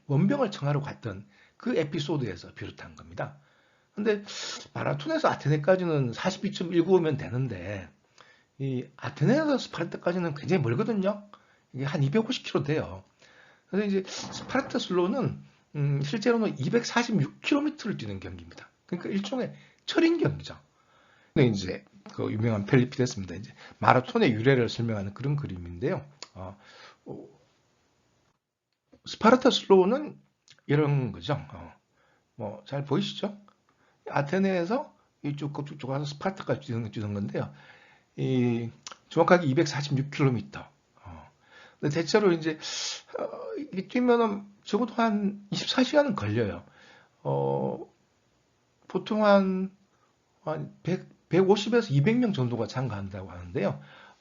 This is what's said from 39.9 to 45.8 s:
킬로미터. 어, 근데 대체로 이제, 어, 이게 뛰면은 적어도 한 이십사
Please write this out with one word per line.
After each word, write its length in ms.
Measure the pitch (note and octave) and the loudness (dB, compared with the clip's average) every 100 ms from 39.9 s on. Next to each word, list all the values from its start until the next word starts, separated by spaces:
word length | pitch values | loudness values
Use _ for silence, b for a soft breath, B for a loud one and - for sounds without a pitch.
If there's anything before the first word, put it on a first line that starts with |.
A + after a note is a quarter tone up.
| C3+ C#3 | -2 -2
킬로미터. 580 | - C3+ A#2 - - - _ _ _ | 2 2 2 -4 -12 -18 _ _ _
어, 260 | F2+ D#2+ - _ B B B B | -20 -18 -20 _ B B B B
근데 140 | D3 | -4
대체로 380 | D#3 E3 G#3+ G3+ | -2 2 4 4
이제, 260 | E3 D#3 D#3 B B B B B - | 4 0 -6 B B B B B -8
어, 120 | - - - G4 | -8 -8 -10 -10
이게 300 | - F#3 F#3 | -8 -8 -4
뛰면은 580 | B3 B3 A#3+ A3+ G3+ - _ | 0 4 4 2 -2 -8 _
적어도 320 | - G#3 B3 - | -4 -2 0 0
한 500 | A3+ G#3 G3 - - | 0 2 -2 -4 -8
이십사 320 | - - - | -6 -2 2